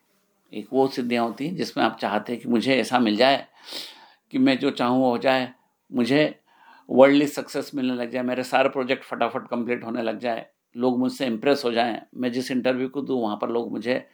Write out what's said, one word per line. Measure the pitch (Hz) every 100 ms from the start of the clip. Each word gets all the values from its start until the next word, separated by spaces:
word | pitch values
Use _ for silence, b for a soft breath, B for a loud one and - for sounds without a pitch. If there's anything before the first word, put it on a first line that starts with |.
| _ _ _ _ _
एक | 107 104
वो | 127 135
सिद्धियां | 131 120 120 117
होती | 110 147
हैं | -
जिसमें | 113 143
आप | 117 -
चाहते | 107 104 104
हैं | 117
कि | 120
मुझे | 117 120 131
ऐसा | 107 127
मिल | 110 104
जाए | 131 135 - B B B B B B B _
कि | 139
मैं | 135 127
जो | 139
चाहूँ | - 123 127
वो | 127
हो | 120
जाए, | 131 131 123 - _ _ _
मुझे | 123 117 143 151 - _ b b b -
वर्ल्डली | 123 139 143 147
सक्सेस | 143 - 143 131 143
मिलने | 127 123
लग | 120
जाए, | 127
मेरे | 123 127
सारे | 123 131 135
प्रोजेक्ट | 139 127 127
फटाफट | - 120 117 123 104
कंप्लीट | 120 117 120
होने | 110 120
लग | 113 98
जाए, | 120 113 - _ _ 120
लोग | 127 123
मुझसे | 127 - 131
इम्प्रेस | 110 139 139 120
हो |
जाएं, | 113 120 107 - -
मैं | 123
जिस | 123 127
इंटरव्यू | 127 127 127 131
को | 143
दूँ | 131 131
वहाँ | 110 104
पर | 120
लोग | 117 110
मुझे | 117 117 127 -